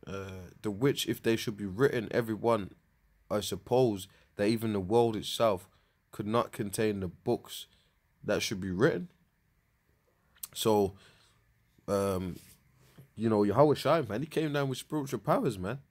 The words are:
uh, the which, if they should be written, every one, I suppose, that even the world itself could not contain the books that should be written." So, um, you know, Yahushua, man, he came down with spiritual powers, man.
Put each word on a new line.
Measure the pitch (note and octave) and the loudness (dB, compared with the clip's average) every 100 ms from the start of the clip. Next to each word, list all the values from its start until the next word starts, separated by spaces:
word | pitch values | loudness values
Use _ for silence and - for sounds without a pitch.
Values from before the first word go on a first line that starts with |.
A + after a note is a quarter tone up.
uh, | - G2 F#2+ F#2 F2 - | -10 -10 -10 -12 -16 -8
the | G#2+ | -6
which, | G2 C#3 - - | 0 0 0 -2
if | A#2 | -2
they | A#2 A2+ | 0 0
should | - G2+ | -2 -6
be | G2+ | -8
written, | F#2 C3+ B2 G#2 | 2 2 2 0
every | A#2 A2+ | -2 -2
one, | G#2+ A2+ A2+ F#2 - _ _ _ _ _ | -2 2 0 -2 -12 _ _ _ _ _
I | G#2+ | -4
suppose, | G2+ F#2 - B2 B2+ G2+ - _ _ | -2 -8 0 2 4 0 -8 _ _
that | - G#2 | -2 0
even | A2+ A2+ | 2 0
the | G#2 | -2
world | F2+ A2+ A#2 | 2 4 4
itself | G#2+ - - A2+ F#2+ - _ _ _ _ | 0 -6 0 2 2 -6 _ _ _ _
could | - G#2+ | -10 -2
not | A#2 - | 0 -2
contain | - G#2 - A2 G2+ | -4 -6 0 0 0
the | F#2 | -6
books | - - A#2+ - - - _ _ _ _ _ | -6 -4 -4 -4 -16 -16 _ _ _ _ _
that | - G#2 | -2 -2
should | - G2+ | -2 -4
be | F#2+ | -4
written." | F2+ D3 F3 F3+ _ _ _ _ _ _ _ _ _ _ _ _ _ - | 2 2 2 -6 _ _ _ _ _ _ _ _ _ _ _ _ _ -14
So, | - A2+ G#2+ G2 - - _ _ _ _ _ _ _ - | -2 2 4 2 -2 -20 _ _ _ _ _ _ _ -4
um, | G2+ G2 F#2 F#2 - - - _ _ _ - - | -2 0 -2 -4 -10 -16 -20 _ _ _ -20 -20
you | - A2+ | -4 2
know, | G#2+ | 4
Yahushua, | G#2 G2+ D3+ C3+ C#3+ E3 A#2+ | 4 6 6 6 2 0 0
man, | A#2+ | -4
he | D#3 | -2
came | - D#3 | -2 0
down | C#3+ C#3 | -2 -2
with | B2+ | -4
spiritual | - D#3 C3+ A#2+ | -6 -6 -4 -4
powers, | - F#3 G3 G2 | 0 0 0 -2
man. | F#2 C3+ _ | -6 -8 _